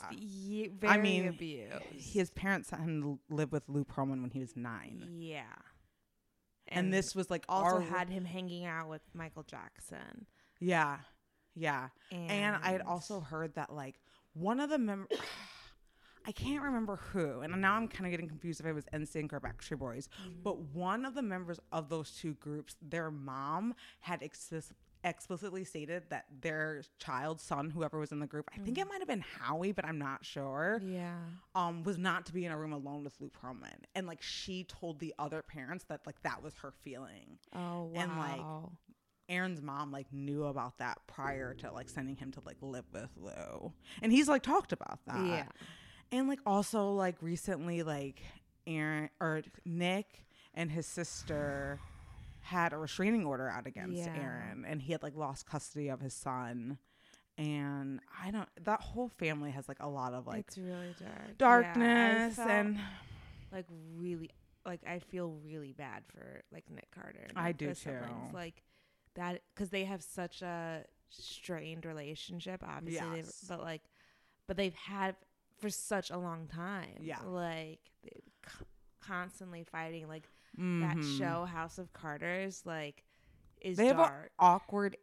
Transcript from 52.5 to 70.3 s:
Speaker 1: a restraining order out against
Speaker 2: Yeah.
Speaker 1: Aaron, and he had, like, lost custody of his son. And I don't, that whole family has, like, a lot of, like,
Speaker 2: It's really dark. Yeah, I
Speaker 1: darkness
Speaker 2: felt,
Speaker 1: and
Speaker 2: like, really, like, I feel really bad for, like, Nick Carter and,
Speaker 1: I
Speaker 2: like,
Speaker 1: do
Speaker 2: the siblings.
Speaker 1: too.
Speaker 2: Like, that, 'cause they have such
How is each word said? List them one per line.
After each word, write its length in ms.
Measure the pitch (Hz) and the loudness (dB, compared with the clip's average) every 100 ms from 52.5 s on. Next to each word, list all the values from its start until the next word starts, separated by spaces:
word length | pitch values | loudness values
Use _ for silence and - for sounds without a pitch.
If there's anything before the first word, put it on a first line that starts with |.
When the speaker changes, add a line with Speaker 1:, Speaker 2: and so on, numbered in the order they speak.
| 180 170 | 2 2
Speaker 1:
a 40 | 147 | 2
restraining 480 | 156 - 190 226 160 | -4 2 4 6 4
order 240 | 131 131 | 2 0
out 160 | 90 - | -2 -6
against 320 | - - 175 | -8 -4 -4
Speaker 2:
Yeah. 160 | 170 160 | -2 -2
Speaker 1:
Aaron, 480 | 135 120 110 107 - | -4 -4 -6 -8 -4
and 140 | 156 | -4
he 80 | 135 | -2
had, 100 | 160 | -2
like, 140 | 151 143 | -2 -4
lost 320 | 147 135 - | -4 -4 -6
custody 400 | 151 - 147 143 | -6 -4 -4 -4
of 100 | 131 | -2
his 120 | 135 | -6
son. 640 | - 143 127 123 123 117 139 _ _ - - _ - | -6 -4 -2 -2 -4 -4 -8 _ _ -20 -20 _ -4
And 600 | 151 147 143 143 135 135 - - | 0 0 0 -2 -2 -4 -8 -8
I 80 | 185 | -4
don't, 180 | 214 190 - | -2 -4 -4
that 180 | 170 214 | 0 0
whole 280 | - 226 247 | 0 -4 -4
family 400 | - 160 151 147 | 0 0 0 -2
has, 180 | 139 131 | -4 -6
like, 120 | 139 | -6
a 60 | 147 | -4
lot 240 | 139 127 | -2 -2
of, 140 | 123 120 | -2 -4
like, 180 | 160 208 | -4 -6
Speaker 2:
It's 100 | - | -8
really 340 | 180 180 175 175 | -6 -4 -6 -8
dark. 120 | 185 | -10
Yeah, 160 | - - | -10 -10
I 40 | |
Speaker 1:
darkness 1000 | 208 262 240 233 233 233 233 233 226 226 220 | 8 12 12 12 8 10 10 10 8 6 2
Speaker 2:
felt, 140 | 226 | 6
Speaker 1:
and 280 | 208 208 208 196 190 - - - - - | 6 6 2 -2 -8 -12 -14 -14 -16 -10
Speaker 2:
like, 140 | 190 175 165 160 165 | -8 -8 -12 -12 -6
really, 340 | 175 170 160 - - _ - | -4 -4 -6 -14 -20 _ -8
like, 160 | 175 - | -8 -6
I 140 | 175 | -6
feel 300 | - 180 175 156 | -6 -4 -4 -4
really 300 | 151 156 143 | -8 -8 -8
bad 300 | 131 135 104 - | -8 -8 -10 -12
for, 380 | - - - - | -16 -14 -14 -14
like, 180 | 165 - | -18 -14
Nick 220 | 147 - | -16 -16
Carter 340 | - - - - | -14 -14 -14 -10
and, 100 | 185 | -2
Speaker 1:
I 100 | 170 | 0
Speaker 2:
like, 100 | 160 | 0
Speaker 1:
do 100 | 147 | -2
Speaker 2:
the 60 | - | -4
siblings. 540 | 156 131 120 120 123 | -6 -6 -6 -8 -8
Speaker 1:
too. 60 | 180 | -8
Speaker 2:
Like, 260 | 170 - _ _ _ _ _ - | -10 -12 _ _ _ _ _ -8
that, 260 | 175 180 - - | -4 -6 -8 -6
'cause 140 | 202 | -2
they 160 | 196 190 | 0 0
have 180 | 196 | -4
such 380 | - - 175 | -6 -6 -6